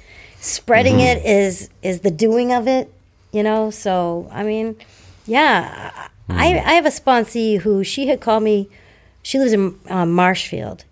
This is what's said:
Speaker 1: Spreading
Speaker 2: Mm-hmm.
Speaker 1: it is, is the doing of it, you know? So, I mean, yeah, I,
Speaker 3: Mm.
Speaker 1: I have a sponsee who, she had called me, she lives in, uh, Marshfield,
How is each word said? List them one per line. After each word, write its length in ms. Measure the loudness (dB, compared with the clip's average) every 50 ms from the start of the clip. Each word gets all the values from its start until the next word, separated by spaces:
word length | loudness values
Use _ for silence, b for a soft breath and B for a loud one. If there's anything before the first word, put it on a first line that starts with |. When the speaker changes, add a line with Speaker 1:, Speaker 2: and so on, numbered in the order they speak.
| B B B B B B B B
Speaker 1:
Spreading 560 | -8 -6 -6 -4 0 2 4 4 4 4 4
Speaker 2:
Mm-hmm. 200 | 4 4 4 2
Speaker 1:
it 80 | 0 2
is, 440 | 2 2 2 2 0 -2 -6 -10 -14 _ -8
is 200 | -6 -6 -4 -2
the 100 | -2 -2
doing 400 | 0 0 0 2 2 2 0 0 0
of 140 | 0 0
it, 240 | 0 0 0 -2 -4 -12 _ _ _ _ _ _ _
you 100 | -4 -2
know? 300 | 0 0 0 0 -2 -4
So, 580 | -6 -6 -4 -2 -2 0 -2 -2 -4 -6 -10 -10
I 120 | -10 -8 -6
mean, 320 | -4 -4 -4 -6 -6 -8 -12 b b b b b b b b b
yeah, 680 | -2 0 2 2 2 2 0 -2 -4 -12 -14 -16 -16 -16 -18 -20 -20 _ -16 -10 -6
I, 240 | -2 0 2 2 2
Speaker 3:
Mm. 100 | 0 2
Speaker 1:
I 80 | 2 2
have 120 | 4 2
a 40 | 2
sponsee 720 | -2 0 0 2 2 2 2 -2 -2 -2 -2 0 0 0
who, 220 | 0 0 0 0 0
she 240 | -4 -4 -4 -2
had 120 | -2 -2 -2
called 220 | 0 0 0 2 2
me, 240 | 2 0 0 -2 -6 b b b b b b b b b b -10
she 160 | -4 0 0
lives 140 | 2 2 2
in, 220 | 2 0 -2 -4 -8 -12 -6
uh, 160 | -4 -2 0
Marshfield, 800 | 0 2 2 2 2 0 -2 -6 -8 -8 -8 -8 -8 -10 -14 -18 _